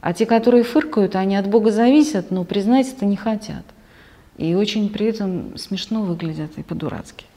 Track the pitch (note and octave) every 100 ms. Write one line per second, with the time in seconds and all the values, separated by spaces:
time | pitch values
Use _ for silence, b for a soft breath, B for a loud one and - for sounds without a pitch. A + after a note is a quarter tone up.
0 | - F3+ A3 A3+ A3+ A#3+ A#3+ D#4 - -
1 | F#3+ F#3+ F#3+ G3 G3 A3 G#3+ G#3+ A#3+ D4
2 | D4+ G3+ - F#3 F3 G3+ G3+ B3+ C4 -
3 | G3+ G3+ A3+ G#3+ - - - - b b
4 | b b b - D#3+ F3+ G#3 A3 G#3 G#3
5 | G#3+ A3 G3 F3+ - - - F#3+ - A3
6 | G3+ E3+ E3+ D#3 D3+ - D#3 D#3+ D#3 -
7 | - - -